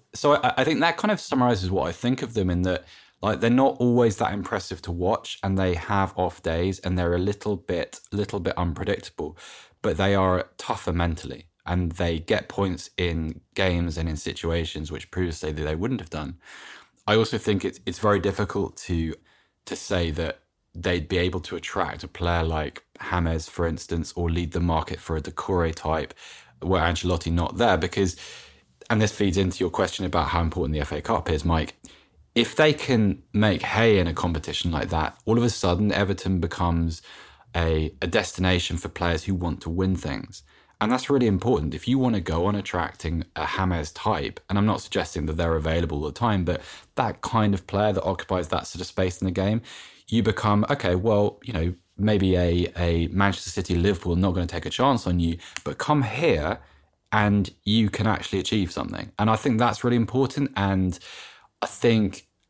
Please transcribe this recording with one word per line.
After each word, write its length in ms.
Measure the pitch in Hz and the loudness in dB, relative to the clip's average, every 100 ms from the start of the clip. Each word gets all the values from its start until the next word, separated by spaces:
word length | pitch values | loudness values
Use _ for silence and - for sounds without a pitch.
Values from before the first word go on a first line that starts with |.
| _ | _
so 220 | - 147 | -2 2
I, 200 | 147 123 - | 4 2 2
I 60 | |
think 160 | 135 147 | 2 2
that 180 | 165 - | 2 2
kind 120 | 214 | 0
of 100 | 196 | -2
summarises 500 | - 131 123 110 92 | -2 2 4 2 0
what 180 | 92 78 | 0 -2
I 40 | |
think 300 | - 120 131 | -2 -2 -2
of 120 | 120 | -2
them, 160 | 113 92 | 0 0
in 120 | 90 | 2
that, 220 | 92 85 - - - _ | 0 -2 -6 -20 -20 _
like, 180 | 98 101 | -2 2
they're 100 | 117 | 4
not 260 | 123 135 - | 6 4 4
always 400 | 123 120 117 98 | 2 4 4 2
that 160 | 104 | -2
impressive 480 | 104 95 104 - 92 | -2 -4 -6 -6 -8
to 100 | - | -6
watch, 460 | 85 90 - - - | -2 0 -2 -4 -6
and 140 | 98 95 | -2 2
they 180 | 92 | 2
have 380 | 85 - 101 92 - | 0 0 0 0 0
off 260 | 90 - | -4 -2
days, 360 | 85 82 92 95 | -2 0 0 -2
and 180 | 92 90 | -2 0
they're 160 | 87 | 2
a 40 | 87 | 0
little 380 | 95 101 107 98 | 0 -2 -4 -4
bit, 440 | - 87 - - - | -4 -4 -4 -10 -8
little 280 | 104 98 101 | -4 -4 -4
bit 180 | 82 - | -4 -2
unpredictable, 800 | 87 80 85 101 - - 78 82 - - - _ | -2 -2 -4 -4 -6 -10 -10 -10 -20 -20 -20 _
but 160 | 107 80 | -2 0
they 180 | 98 | 2
are 340 | 101 95 90 - - | 4 4 2 -2 -8
tougher 340 | - 107 - | -6 -4 -2
mentally, 540 | 85 87 78 90 - - _ | 0 0 -2 -8 -12 -16 _
and 280 | - 90 87 | -4 -2 -2
they 260 | 82 87 82 | -2 -2 -2
get 300 | 82 107 - | 0 -2 -2
points 420 | - 98 85 - - | -2 -2 -4 -8 -4
in 420 | 87 82 80 - - | -2 -2 -4 -8 -10
games 420 | - 95 85 87 80 | 0 2 2 0 -2
and 120 | 82 | -4
in 80 | 76 | -4
situations 760 | - - 82 82 82 78 76 | -6 -6 -2 -2 -2 -6 -8
which 180 | 67 - | -10 -8
previously 420 | 90 90 80 78 | -4 -2 -2 -6
they 240 | 76 76 80 | -4 -4 -2
wouldn't 240 | 113 123 | -2 -4
have 100 | - | -6
done. 260 | 78 143 - - - - - - _ - | -8 -8 -10 -18 -20 -20 -20 -20 _ 2
I 100 | 110 | 4
also 220 | 110 110 | 4 0
think 260 | - 98 | 0 0
it's, 160 | 95 - - | -2 -6 -8
it's 120 | 87 | 0
very 220 | 107 101 | 2 4
difficult 560 | 98 95 101 101 92 - | 2 0 -2 -2 -4 -6
to, 360 | - 85 80 - _ _ _ _ - | -4 -2 -2 -6 _ _ _ _ -10
to 100 | 92 | -10
say 340 | - 92 85 | -2 0 0
that 280 | 73 80 - _ _ _ | -2 -4 -6 _ _ _
they'd 340 | 85 92 87 78 | -6 -2 -2 0
be 100 | 90 | 0
able 220 | 90 90 | 0 -2
to 140 | - | -6
attract 480 | 85 - 98 87 - | -10 -6 -4 -4 -4
a 60 | 90 | -12
player 340 | - 87 85 | -4 0 2
like 400 | 80 80 73 - - - - | 0 -2 -4 -8 -18 -14 -4
James, 380 | 90 85 82 - | 0 0 -2 -4
for 180 | - 82 | -2 -2
instance, 460 | 78 - 82 78 - | -2 -4 -4 -4 -4
or 140 | 85 | -2
lead 220 | 82 85 | 0 -2
the 80 | 87 | 0
market 380 | 87 80 - 76 | 0 0 -2 -8
for 180 | - 78 | -6 -6
a 40 | |
Doucouré 540 | 73 - - 92 82 | -6 -8 -2 0 0
type, 400 | - 78 80 71 - - - - _ | -2 -2 -2 -4 -10 -20 -20 -20 _
were 180 | 87 92 | 0 2
Ancelotti 500 | 82 85 90 82 82 | 2 0 0 0 0
not 280 | 85 82 98 | 0 0 2
there, 180 | 117 90 | 2 2
because, 400 | - - 95 - - - - - _ _ - | 0 0 0 -2 -12 -18 -20 -20 _ _ 0
and 120 | 110 | 2
this 120 | 107 | 2
feeds 240 | - 101 95 | 2 0 2
into 220 | 92 - | 0 0
your 120 | 90 | -2
question 340 | - 92 - | 0 -2 -2
about 240 | 92 85 76 | -2 0 2
how 120 | 87 | 2
important 320 | 82 85 69 | 0 0 -2
the 80 | 76 | -2
F 120 | 73 | -2
A 80 | 73 | -4
Cup 300 | - 113 - | -2 -2 0
is, 140 | 78 | 0
Mike, 300 | 82 80 - - - - _ _ _ | 2 0 0 -8 -20 -20 _ _ _
if 220 | - 226 - | 0 2 4
they 160 | 156 | 4
can 500 | 143 - 120 104 - - | 4 2 4 4 0 -2
make 300 | 104 107 90 | 2 4 2
hay 360 | - 110 113 101 | 0 2 6 6
in 80 | 85 | 4
a 80 | |
competition 560 | 82 90 80 78 76 90 | 0 -2 -2 -4 -4 -2
like 180 | 76 82 | -2 0
that, 280 | 82 76 - - | -2 -2 -4 0
all 120 | 117 | 2
of 60 | |
a 60 | 120 | 2
sudden 420 | - 95 90 104 | 2 0 2 2
Everton 480 | 95 98 92 92 92 | 2 0 0 0 0
becomes 600 | 85 - 87 82 82 82 - - - - _ | 0 0 0 2 0 -4 -12 -20 -20 -20 _
a, 380 | 85 82 78 78 - | -2 2 2 0 -4
a 60 | 85 | 0
destination 720 | 110 101 - 92 90 - 85 | 0 0 0 2 2 0 -4
for 120 | 80 | -6
players 360 | - 87 82 | -4 -2 0
who 100 | - | -2
want 260 | 92 87 - | -2 -2 -4
to 80 | 82 | -4
win 240 | 85 95 | -2 0
things. 480 | 92 - 64 - - - _ _ - | 0 -4 -8 -10 -18 -20 _ _ -4
And 80 | 107 | 0
that's 200 | 127 - | 0 2
really 160 | 139 113 | 2 4
important. 480 | 95 113 101 76 | 2 2 0 0
If 120 | 78 - | -4 -2
you 120 | 131 | 0
want 160 | 127 | 2
to 80 | 104 | 0
go 240 | 82 80 95 | -2 0 0
on 80 | |
attracting 720 | 104 95 90 82 - 82 82 - - | -2 -4 -4 -4 -4 -4 -4 -4 -6
a 100 | 76 | -6
James 380 | - 92 85 76 | -2 0 0 -4
type, 480 | - 110 90 60 - - | -4 -2 -2 -2 -8 -4
and 80 | 101 | 0
I'm 80 | |
not 160 | 107 - | 2 0
suggesting 460 | - 101 87 87 78 | -2 -4 -4 -4 -2
that 80 | |
they're 200 | 80 85 | 0 0
available 440 | 82 78 82 82 73 | 0 2 0 0 -2
all 60 | |
the 80 | 76 | -6
time, 320 | - 120 101 | -2 0 2
but 180 | 87 85 - - - | 0 -2 -6 -18 -8
that 260 | - 117 - | -2 -2 -4
kind 320 | - 113 107 | -2 2 2
of 140 | 95 - | 0 -2
player 260 | 98 107 | 0 2
that 100 | 92 | 2
occupies 460 | 90 92 - 92 85 | 0 -2 -2 -2 0
that 180 | 92 - | -2 -4
sort 140 | 90 | -8
of 60 | 90 | -6
space 340 | - 92 - | -2 -2 0
in 60 | 95 | -2
the 40 | |
game, 300 | 90 95 110 - - - - - | 0 0 0 -4 -14 -20 -20 -2
you 140 | 113 | 2
become, 420 | 107 - 107 104 - | 2 2 2 4 2
okay, 240 | 143 92 | 0 2
well, 440 | 90 110 104 104 - | 2 4 4 2 -2
you 80 | - | -6
know, 220 | 92 85 87 _ - | -2 -2 -4 _ -2
maybe 360 | 104 104 95 | 2 4 4
a, 380 | 90 87 87 87 - | 4 4 2 0 0
a 300 | 87 85 80 | 2 2 2
Manchester 420 | 92 98 87 - | 2 2 0 -4
City, 260 | 98 90 87 | -6 0 2
Liverpool 400 | 95 92 90 85 | 2 0 0 2
not 160 | 95 | 2
gonna 140 | 90 82 | 0 -2
take 180 | 85 | -4
a 60 | 90 | -6
chance 360 | - 131 120 92 | 0 0 2 0
on 140 | 87 | 2
you, 160 | 82 82 - - | 2 -2 -8 -12
but 120 | - - | -8 -4
come 260 | - 147 | 0 2
here 560 | 113 113 170 131 80 - - _ _ _ _ | 0 0 2 2 0 -4 -8 _ _ _ _
and 380 | 107 104 101 95 - | 2 4 4 2 -4
you 260 | - 110 104 | 0 2 2
can 160 | - 107 | 2 0
actually 320 | 104 - 98 | 0 -2 -4
achieve 340 | - 110 90 | 0 0 0
something. 400 | - 60 - - - | -4 -8 -8 -10 -2
And 100 | 110 | 2
I 80 | 110 | 2
think 220 | 147 113 | 2 2
that's 260 | 120 - | 2 0
really 120 | 123 120 | 2 2
important. 540 | 110 127 131 143 139 - | 2 0 0 0 -4 0
And 420 | 98 95 92 85 - - - - _ _ | 2 2 0 -2 -10 -18 -20 -20 _ _
I 60 | - | -8
think 600 | - 120 113 98 - - _ _ | 0 4 4 2 -2 -14 _ _